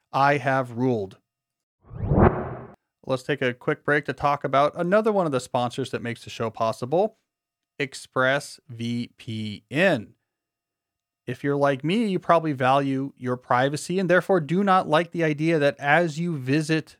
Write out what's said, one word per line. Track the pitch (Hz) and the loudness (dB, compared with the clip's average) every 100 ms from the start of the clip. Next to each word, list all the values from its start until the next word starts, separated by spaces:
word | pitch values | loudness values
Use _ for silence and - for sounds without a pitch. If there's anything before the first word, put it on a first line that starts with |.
| _ | _
I | 139 139 143 | 0 2 2
have | 135 135 123 | 0 -2 -2
ruled. | 117 127 113 95 - _ _ _ _ _ _ - - - - - - - - - - _ _ - | -2 0 0 -4 -12 _ _ _ _ _ _ -18 -8 0 6 6 4 -8 -12 -16 -20 _ _ -6
Let's | 131 | -6
take | - 143 | -4 -2
a | 127 | -2
quick | 120 - 151 - | -2 -6 -4 0
break | 147 147 | 0 -2
to | |
talk | - 143 143 | -4 -2 -2
about | 139 139 147 - | 0 2 2 0
another | 175 214 220 | 0 2 2
one | 202 165 | 0 0
of | |
the | 127 | -2
sponsors | - 127 120 - 123 | -2 -4 -2 -4 -6
that | 113 | -6
makes | 117 113 | -8 -12
the | 110 | -12
show | - 113 | -6 -6
possible, | - 113 - 123 165 214 _ _ _ _ _ _ - | -2 -4 -4 -2 0 -2 _ _ _ _ _ _ -8
ExpressVPN. | 139 - - 131 131 143 - - - 113 117 120 120 _ - 110 107 104 - 139 190 131 98 _ _ _ _ _ _ _ _ _ _ _ - | -8 -8 -8 0 0 0 -4 -20 -18 -10 -6 -6 -8 _ -10 -8 -8 -10 -6 0 2 0 -4 _ _ _ _ _ _ _ _ _ _ _ -12
If | 127 | -6
you're | 143 143 | -2 2
like | 143 131 | 2 0
me, | 151 214 214 | 0 0 0
you | 180 | -2
probably | - 170 156 | 2 2 2
value | 131 127 139 139 135 139 - | 0 2 2 2 -2 -6 -6
your | 127 123 | -6 -4
privacy | - 123 135 147 - 180 | 0 2 2 -2 -4 -2
and | 175 | 2
therefore | 180 - 185 | 2 4 0
do | 143 180 | 2 0
not | 202 185 160 | 2 2 4
like | 151 170 | 0 0
the | 175 | -2
idea | 160 147 160 165 | -2 0 0 2
that | 143 - | 2 0
as | 143 160 175 147 | 2 2 2 -2
you | 175 151 | -4 -4
visit | 127 151 151 156 - | 0 0 2 -2 -4